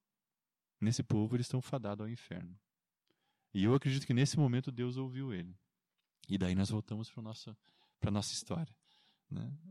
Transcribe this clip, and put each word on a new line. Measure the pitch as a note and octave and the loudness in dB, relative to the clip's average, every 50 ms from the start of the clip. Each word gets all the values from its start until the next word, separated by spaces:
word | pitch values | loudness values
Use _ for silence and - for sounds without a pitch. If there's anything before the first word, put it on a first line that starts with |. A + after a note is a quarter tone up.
| _ _ _ _ _ _ _ _ _ _ _ _ _ _ _ - | _ _ _ _ _ _ _ _ _ _ _ _ _ _ _ -2
nesse | G#2 G#2+ A#2 - | 0 0 0 0
povo | B2+ - A#2 G#2+ G#2+ G#2+ A#2+ | 0 0 2 2 2 2 2
eles | B2 A#2+ - | 0 0 0
estão | - C3 B2 | -2 -4 -4
fadados | - - C#3 A2 G2+ G2+ G#2 G#2+ | -2 -4 -4 -4 -4 -4 -4 -6
ao | A2 | -6
inferno." | A#2 A2+ - - - F2+ F2+ F2 F#2 G#2 _ _ _ _ _ _ _ _ _ _ _ _ _ _ _ _ _ _ | -8 -8 -10 -10 -10 -10 -10 -12 -14 -18 _ _ _ _ _ _ _ _ _ _ _ _ _ _ _ _ _ _
E | - G#2 F#2+ | 0 4 6
eu | A2 B2+ | 6 6
acredito | C#3 - C#3 C3 C#3 - | 6 4 2 0 0 0
que | - C3 | 2 4
nesse | A#2+ C#3+ C3+ - D#3+ | 4 4 4 4 4
momento | D3+ C3 A#2+ B2 B2+ - | 4 6 4 2 0 -2
Deus | B2+ A#2 B2 B2 B2 C3 | -4 -2 -2 -2 -2 -4
ouviu | C3 C3 B2+ C3 C#3 C3+ A2 | -6 -6 -6 -6 -6 -4 -4
ele. | F2+ E2+ F2+ F2+ - _ _ _ _ _ _ _ _ _ _ _ _ - - | -6 -6 -8 -12 -18 _ _ _ _ _ _ _ _ _ _ _ _ -8 -4
E | F#2 G2 | -2 0
daí | F#2 F2+ F2+ | 2 2 2
nós | F#2+ G2 G2 | 2 2 2
voltamos | A2+ G#2+ G#2+ - A2 G#2+ A2+ - | 0 -2 -4 -4 -6 -8 -8 -8
pro | - - A2 | -10 -12 -12
nosso, | A2 A2 - - A#2 G#2 - _ _ _ _ _ _ _ - | -12 -12 -14 -14 -16 -18 -18 _ _ _ _ _ _ _ -4
pra | - A2 | -2 0
nossa | G2+ G#2+ - - | 2 2 0 -2
história, | - - - - - E3+ E3 - - _ _ _ _ _ _ _ _ _ _ - | -4 -6 -4 -4 -4 -4 -4 -6 -8 _ _ _ _ _ _ _ _ _ _ -10
né? | - F#2+ A2 B2 C3+ D#3 D#3+ F#3 | -8 -8 -6 -8 -8 -12 -14 -14